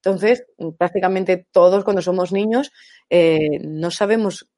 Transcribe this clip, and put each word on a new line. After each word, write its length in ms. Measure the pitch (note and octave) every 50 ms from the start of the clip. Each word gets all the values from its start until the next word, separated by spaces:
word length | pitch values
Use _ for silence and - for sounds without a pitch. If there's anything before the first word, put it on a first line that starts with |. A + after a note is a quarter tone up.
| _
Entonces, 420 | F#3+ G3 F3+ G3 G#3+ B3 A#3+ - _ _ _ E3+ D#3+ D#3+ _
prácticamente 680 | F3 F3+ F3+ G3 F3+ F#3 F#3+ F#3 F#3+ F#3 F#3 F3+ _ _
todos 320 | _ F#3+ F3 F3+ F#3+ G3+
cuando 180 | F#3+ A3 G3+ F#3
somos 300 | F3 F#3 F3 F3+ F3+ F3+
niños, 400 | F#3+ G3 G#3 A3 A3+ B3+ D4 C#4 _ _ - _ - _ _ _
eh, 480 | E3+ F3 E3 E3 D#3+ D#3 D#3 D3+ D3 - -
no 260 | D#3 D#3 D#3 E3 F3
sabemos 580 | F3 - G#3 G3+ A3 A3+ A3 G3 - - - _ _